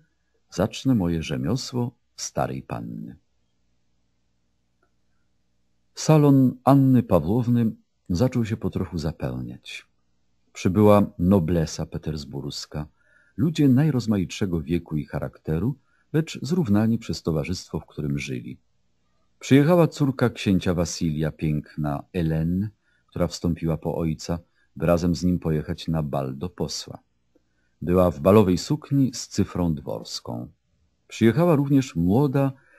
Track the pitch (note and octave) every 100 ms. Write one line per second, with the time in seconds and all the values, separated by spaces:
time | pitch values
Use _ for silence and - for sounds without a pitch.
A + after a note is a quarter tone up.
0 | _ _ _ _ _ - A2+ - C3 A#2+
1 | E2+ E2 D#2+ C#2 C#2 C3 - B2 A#2+ -
2 | _ - - - B1+ C2 - A#1 A1+ A1
3 | A1+ - _ _ _ _ _ _ _ _
4 | _ _ _ _ _ _ _ _ _ _
5 | _ _ _ _ _ _ _ _ _ -
6 | - D#3 D3 C3+ B2+ - - C#3 C3+ B2
7 | A2+ F2+ D2+ A#2+ A#2 A#2+ A2 - _ _
8 | - F2+ B2+ B2+ G#2 A2 F#2+ F#2 F#2 F2
9 | D#2 - C2 B1 A#1+ B1+ - - - _
10 | _ _ _ _ _ - G2+ F#2 G#2 G#2
11 | G#2 - F2 G2+ D#2 F2 D#2 - D#2 E2+
12 | - D2+ C#2 D2+ D2 - - - D2+ _
13 | _ _ _ - D#3 D#3 D3 B2+ D#3 B2+
14 | G#2+ G#2 E2+ - G2+ E2+ D2 E2+ - D#2
15 | - D2 C#2 - - D#2 A2 D3 _ _
16 | _ D3+ D#3+ - C3 F3+ A#2+ G#2 A2 A2+
17 | - E2 - D#2 D2+ F#2 - D#2+ - -
18 | D2 C#2+ C#2 B1+ A#1+ B1+ _ _ _ _
19 | _ _ _ _ - C3+ D3 F3+ D#3 -
20 | C#3 B2+ A#2+ - G#2+ F#2 F#2+ F2 E2+ -
21 | E2+ D2+ D#2 - D#2+ D2+ - - D2+ C#2+
22 | - F#2 D#2+ D#2+ D#2+ F2+ G#2+ - _ _
23 | _ - E2+ - E2+ E2 E2 D#2 E2+ -
24 | E2 D#2 - E2+ - _ _ - E2 F2
25 | F2 D#2+ F2+ F2+ E2 D#2 D2 E2 - D#2
26 | D2 C#2 C2 C2+ - - D#2 - - -
27 | _ _ _ _ _ _ _ - D2+ F2+
28 | F2+ D2+ D#2+ A2 F#2 F2+ - D3+ - C#3
29 | C3 - - - F#2+ F#2 F2 D2 C2 G#1+
30 | A1+ - - A#1+ B1 _ _ _ _ _
31 | _ - A2+ B2+ F3 D3 C#3 C#3+ B2+ E2
32 | F2 A2 D3 C#3 C#3 - _